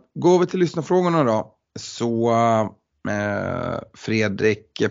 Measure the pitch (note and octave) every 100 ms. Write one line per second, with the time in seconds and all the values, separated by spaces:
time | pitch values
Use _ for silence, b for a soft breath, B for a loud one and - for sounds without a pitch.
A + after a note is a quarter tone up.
0 | _ - E3+ F3+ F3+ F#3 E3+ E3 D3 F3+
1 | F3 E3 B2 A2 - _ _ - - -
2 | A#2 A#2 A#2 A#2 A#2 A2+ G#2 - _ _
3 | G#2+ G#2 G#2 G2+ F#2+ F2+ E2+ - - -
4 | - A2 G#2+ G2 G#2+ G#2 - - G#2+